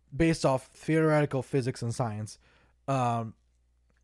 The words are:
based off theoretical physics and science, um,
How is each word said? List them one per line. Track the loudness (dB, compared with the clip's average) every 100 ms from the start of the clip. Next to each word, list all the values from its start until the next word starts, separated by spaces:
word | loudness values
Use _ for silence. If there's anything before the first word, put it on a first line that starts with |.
| _ 0
based | 2 2 2
off | 0 -4
theoretical | -10 0 2 4 4 2 -2
physics | -2 -2 -2 -4
and | -6 -4
science, | -4 -4 -10 -14 _ _ _ _ -4
um, | 0 0 -2 -6 -12 _ _ _ _ _ _